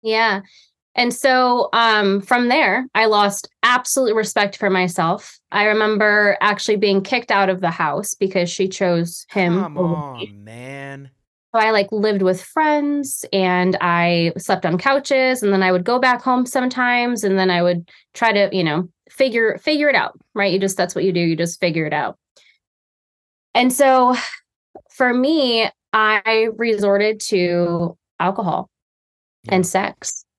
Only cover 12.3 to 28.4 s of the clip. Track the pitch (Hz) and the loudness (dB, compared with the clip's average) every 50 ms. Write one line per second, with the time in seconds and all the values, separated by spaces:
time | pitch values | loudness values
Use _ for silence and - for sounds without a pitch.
12.3 | 185 185 - - - 320 311 302 302 302 294 285 294 285 277 262 - - - - | 0 0 -4 -6 -2 0 0 2 2 0 0 -2 -2 -4 -4 -6 -8 -10 -10 -4
13.3 | - 196 190 180 180 180 180 185 185 - - 175 170 175 170 175 175 170 170 165 | -2 0 0 2 2 2 2 0 0 0 0 0 0 2 2 2 2 2 0 -2
14.3 | 165 - - - 202 170 - 170 160 180 - 269 269 277 277 - 277 262 262 254 | -2 -6 -4 -4 -4 -2 -2 -2 -2 0 2 2 0 0 0 0 0 2 2 0
15.3 | 254 254 208 202 196 190 190 185 185 180 180 202 240 254 262 254 247 240 - 262 | 0 0 0 0 2 2 2 2 2 0 0 0 0 2 2 2 0 0 0 0
16.3 | 254 247 254 247 - 269 254 254 254 262 247 247 247 247 240 240 247 214 208 196 | 0 0 0 0 -2 -2 -2 -2 -2 -2 0 0 0 0 0 -2 -2 -2 0 0
17.3 | 190 190 190 190 180 175 175 175 180 175 170 _ - - _ _ _ - 226 226 | 2 2 2 2 2 2 2 2 0 -2 -4 _ -20 -20 _ _ _ 0 0 2
18.3 | 208 202 202 - - 190 175 160 147 214 185 175 _ _ _ _ - - 269 269 | 2 2 0 0 0 0 0 0 0 -2 -4 -6 _ _ _ _ -2 0 0 0
19.3 | 220 233 226 220 196 - _ - 311 294 294 294 269 196 127 - - - _ _ | 2 0 0 0 0 -2 _ -2 -2 0 2 2 2 2 0 -2 -8 -12 _ _
20.3 | _ 214 202 202 170 196 190 196 190 - 185 175 - - - 190 175 175 170 165 | _ -2 0 0 0 0 0 -2 -2 -2 -4 -4 -2 -2 -2 -2 0 0 0 0
21.3 | 165 156 170 170 170 - - 175 160 165 160 151 151 147 135 107 - _ _ _ | 0 -2 -2 -6 -4 -2 -4 -2 -2 -2 -4 -4 -4 -4 -4 -6 -8 _ _ _
22.3 | _ _ _ _ _ _ _ _ _ _ _ _ _ _ _ _ _ _ _ _ | _ _ _ _ _ _ _ _ _ _ _ _ _ _ _ _ _ _ _ _
23.3 | _ _ _ _ _ 233 247 254 247 - 277 269 262 262 247 247 254 247 - - | _ _ _ _ _ 2 2 2 4 4 4 6 6 6 6 4 2 0 -4 -10
24.3 | - - _ _ _ _ _ _ _ - _ _ _ - 262 247 240 247 254 277 | -14 -18 _ _ _ _ _ _ _ -20 _ _ _ -2 0 0 2 2 2 2
25.3 | 320 320 277 247 233 226 220 - - _ _ _ - 220 214 214 214 208 190 220 | 2 2 2 2 0 0 -2 -2 -4 _ _ _ 0 0 2 2 2 0 0 0
26.3 | 226 220 220 226 220 220 233 233 220 202 202 202 196 202 208 214 220 214 - - | 0 2 0 0 -2 -4 -2 -2 0 0 2 2 2 2 2 0 -2 -4 -6 -2
27.3 | - 185 180 175 175 175 175 175 170 170 170 170 170 _ _ _ _ _ 170 180 | 0 0 0 2 0 0 0 0 0 -2 -4 -4 -6 _ _ _ _ _ -2 -2
28.3 | 196 - | -2 -2